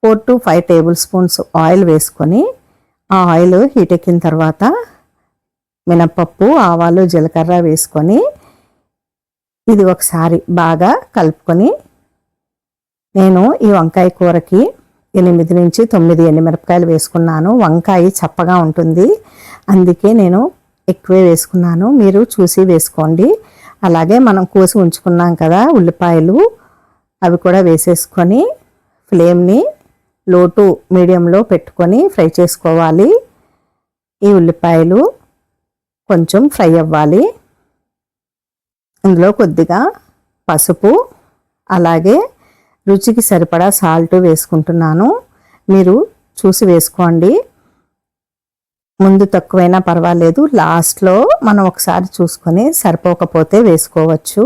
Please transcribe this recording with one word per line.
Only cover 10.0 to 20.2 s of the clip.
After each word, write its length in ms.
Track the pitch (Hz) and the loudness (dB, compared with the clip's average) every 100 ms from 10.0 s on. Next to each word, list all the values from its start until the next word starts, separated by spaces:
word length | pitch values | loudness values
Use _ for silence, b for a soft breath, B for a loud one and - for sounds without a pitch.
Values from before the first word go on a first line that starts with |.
| - 170 165 170 - 175 | -4 -4 -2 -2 -4 -2
బాగా 300 | 165 165 180 320 - - | -2 0 0 -2 -4 -4
కలుపుకొని, 540 | 160 160 - 170 226 523 _ _ _ _ _ _ _ _ _ _ _ _ _ 196 | -4 -4 -4 0 0 -2 _ _ _ _ _ _ _ _ _ _ _ _ _ 0
నేను 240 | 190 185 208 311 214 | 2 2 2 0 0
ఈ 40 | 196 | 0
వంకాయ 320 | 165 190 180 - | 0 0 -2 0
కూరకి 440 | 175 170 - 185 311 - _ _ _ 196 | 0 0 0 0 0 -4 _ _ _ 0
ఎనిమిది 340 | 180 175 165 175 | 2 2 0 0
నుంచి 220 | 175 165 226 | 0 0 -2
తొమ్మిది 300 | 202 165 165 165 | 2 2 2 2
ఎండుమిరపకాయలు 560 | 156 165 160 - 180 170 | 2 0 -4 -2 -2 0
వేసుకున్నాను. 600 | 160 - 175 165 156 165 247 | -2 -2 -4 -2 -2 0 0
వంకాయ 460 | 190 165 170 185 180 190 | 2 0 0 0 0 0
చప్పగా 360 | 156 - 175 180 | -8 -4 -2 0
ఉంటుంది, 440 | 160 160 165 160 214 440 B B B B - | 0 -2 -2 0 0 0 B B B B -2
అందుకే 360 | 196 180 175 202 226 | 0 2 0 0 2